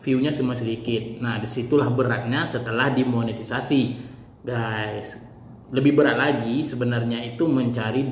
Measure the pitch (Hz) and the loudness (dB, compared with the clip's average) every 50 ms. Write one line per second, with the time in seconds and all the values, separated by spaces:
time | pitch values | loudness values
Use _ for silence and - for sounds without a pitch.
0 | - 139 131 127 135 151 - 139 127 127 120 117 117 113 113 110 - 120 117 107 | -2 0 2 2 2 2 0 0 0 0 0 -2 -2 -2 -4 -2 -2 -2 -2 -2
1 | 113 - - - 117 117 107 104 110 - - 127 113 - 147 143 131 120 120 131 | -2 -6 -6 -4 -4 -2 -2 -2 -4 -4 -4 -4 0 2 4 4 4 4 2 2
2 | 123 117 113 101 117 117 127 151 165 - - 120 123 113 110 120 135 139 127 127 | 2 2 0 0 -2 -2 -2 0 -2 -2 -4 -4 -4 -2 0 2 2 2 4 2
3 | 127 127 120 117 113 113 104 - - - 120 131 131 - 143 135 117 - - - | 2 2 2 0 0 -2 -2 -6 -6 -4 -4 -4 0 2 2 4 4 2 -2 -6
4 | - - - - - - - - - 120 123 117 113 110 110 107 107 107 104 104 | -10 -14 -16 -18 -20 -20 -20 -12 -8 -4 -4 -2 -2 -2 -2 -4 -4 -4 -4 -6
5 | - - - - - - - - - - - - - - 131 131 135 143 143 143 | -8 -10 -12 -16 -18 -20 -20 -20 -20 -20 -20 -20 -12 -4 -2 2 4 4 6 6
6 | 143 131 117 123 139 147 139 117 113 117 120 147 151 - 127 120 123 120 120 117 | 6 6 4 4 2 2 2 0 0 0 -2 -2 -2 -2 -4 -2 0 0 0 0
7 | 117 117 117 117 123 - - - 170 156 135 131 123 117 120 120 110 110 117 135 | 0 -2 -2 -4 -6 -6 -4 -2 0 2 2 2 2 2 0 0 0 0 0 0
8 | 135 127 | 0 0